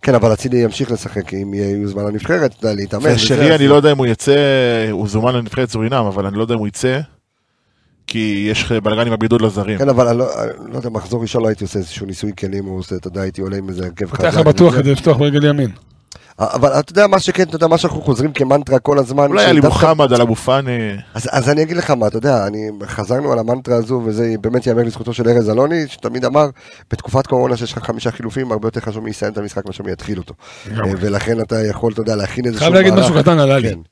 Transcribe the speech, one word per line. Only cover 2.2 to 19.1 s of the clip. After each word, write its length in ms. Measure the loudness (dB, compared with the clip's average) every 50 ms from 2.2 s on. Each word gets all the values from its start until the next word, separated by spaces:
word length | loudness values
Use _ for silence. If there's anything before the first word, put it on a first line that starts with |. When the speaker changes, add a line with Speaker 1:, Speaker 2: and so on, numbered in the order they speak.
| -2 -2 0 0 0 -2 -2 _
Speaker 1:
אתה 80 | -4
יודע, 100 | -4 -2
להתאמן, 300 | -2 -6 -6 -6 -2 2
וזה, 80 | 2 2
Speaker 2:
ושרי, 400 | 2 2 2 2 4 4 4 6
Speaker 1:
אז 60 | 6
Speaker 2:
אני 80 | 6 6
לא 60 | 6
יודע 180 | 6 6 4 4
אם 60 | 4
הוא 80 | 2
יצא, 280 | 0 0 0 2 2 4 4 4 2 2 2 2 2 0 0 0 -2
הוא 180 | -2 -2 -4 -2
זומן 260 | 0 0 0 2 0
לנבחרת 360 | 0 -4 -4 -4 -4 -4 -2
סורינם, 340 | -2 -4 -2 0 0 0 0
אבל 220 | 0 -2 -2 -4
אני 100 | -4 -2
לא 60 | -4 -2
יודע 120 | -2 -2
אם 40 | -2
הוא 100 | -2 -6
יצא, 320 | -6 -2 -2 -2 -2 -2 -6 -8 _ _ _ _ _ _ _ _ _ _ _ _ _ _ _ _ _ _ _
כי 420 | -8 -4 -4 -2 -2 -2 -2 -2 -2
יש 220 | -2 -4 -2 -2 -4
בלגן 340 | -2 0 -2 0 0 0
עם 60 | -2 0
הבידוד 300 | -2 0 2 2 2 2
לזרים. 360 | 0 0 -2 -4 -4 -2 0
Speaker 1:
כן, 100 | 0 2
אבל 200 | 4 4 4 2
אני 100 | 2 0
לא, 80 | 0 -2 -2 -4 -6 -6 -6 -10 -14
אני 80 | -12 -10
לא 40 |
יודע, 120 | -8 -8 -6
מחזור 340 | -6 -6 -6 -4 -6 -4 -4
ראשון 200 | -2 -2 0 0
לא 60 | 0
הייתי 160 | 0 -2 -6
עושה 140 | -6 -6 -6
איזשהו 280 | -6 -6 -10 -12 -10
ניסוי 260 | -10 -10 -8 -8 -8 -6 -6
כלים, 260 | -8 -6 -6 -6 -8
הוא 140 | -8 -8 -8
עושה, 180 | -8 -8 -8
אתה 120 | -8 -8 -8
יודע, 120 | -8 -6
הייתי 200 | -6 -6 -6 -6
עולה 160 | -6 -6 -6
עם 120 | -6 -8 -8
איזה 160 | -8 -8 -8
הרכב 220 | -8 -6 -8 -8
Speaker 3:
פותח 180 | -8 -4 0 0 2
Speaker 1:
חזק 100 | 2 4
Speaker 3:
לך 60 | 4
בטוח 240 | 4 6 6 6 6 6
Speaker 1:
וזה. 80 | 4
Speaker 3:
את 40 | 2
זה 80 | 2 0
לפתוח 240 | 2 2 2 2
ברגל 280 | 4 2 2 2 2 2
ימין. 260 | 2 2 2 0 -2 -4 -10 _ _ _ _ _ _ -20 -20 _ _ _ -4
Speaker 1:
אבל 300 | -4 -2 0 2 2 4 4 2
אתה 140 | -2 0 2
יודע 140 | 4 4
מה 140 | 4 4 2
שכן, 220 | 2 0 0 0 0
אתה 140 | 0 0
יודע 100 | 0 2
מה 120 | 2 2 2
שאנחנו 240 | 2 0 -4 -2 0
חוזרים 300 | 0 0 2 0 -2 0
כמנטרה 460 | 0 2 2 2 2 2 2 0 0
כל 200 | 2 2 2 2
הזמן, 280 | 2 0